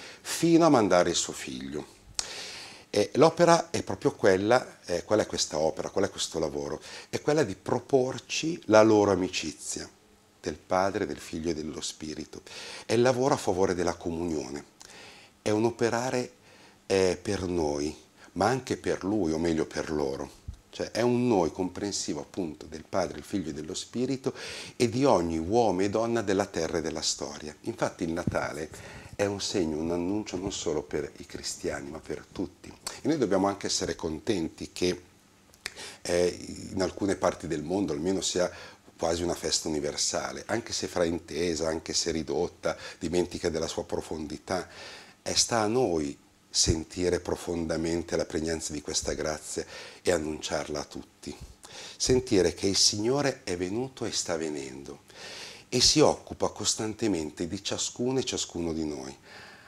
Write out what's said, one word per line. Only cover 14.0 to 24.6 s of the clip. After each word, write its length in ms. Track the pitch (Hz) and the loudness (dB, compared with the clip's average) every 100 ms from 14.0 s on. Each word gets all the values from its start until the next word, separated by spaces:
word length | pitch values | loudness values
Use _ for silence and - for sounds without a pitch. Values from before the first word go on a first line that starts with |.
| 90 82 87 76 65 73 - - - - - - - _ | -4 -4 -2 -4 -6 -10 -12 -20 -20 -20 -20 -20 -20 _
è 80 | 107 | -2
un 160 | 107 117 | 2 2
operare, 680 | 120 117 117 127 127 123 - - - - - - | 2 0 0 0 -2 -4 -10 -20 -20 -20 -10 2
eh, 320 | 98 92 82 | 4 4 2
per 240 | - 95 | -2 -2
noi, 520 | 90 87 76 73 76 - - _ - | 0 0 0 0 -2 -6 -16 _ -8
ma 140 | 87 104 | 2 2
anche 300 | 131 - - | 2 -2 -4
per 260 | 90 76 | -2 -2
Lui, 280 | 92 107 80 | 0 0 0
o 60 | 80 | 2
meglio 280 | 85 78 76 | 2 2 0
per 260 | 76 71 | -4 -2
loro. 460 | 76 69 69 67 - - - _ | -2 -2 -4 -8 -12 -16 -16 _
Cioè 220 | - 85 | -8 -6
è 100 | 107 | 0
un 260 | 120 123 123 | 2 4 4
noi 240 | 101 78 | 4 4
comprensivo 680 | - 90 87 101 92 - 76 | 0 -4 -4 -4 -4 -4 -4
appunto 460 | - - 82 73 78 | -6 -6 -6 -8 -14
del 180 | 78 - | -14 -4
Padre, 300 | 98 80 73 | -2 -2 -4
il 60 | |
Figlio 260 | - 101 78 | -6 -4 -4
e 40 | |
dello 200 | 73 78 | -6 -8
Spirito 600 | 90 - 117 127 131 127 - - - | -8 -6 -4 -2 -2 -4 -6 -8 -12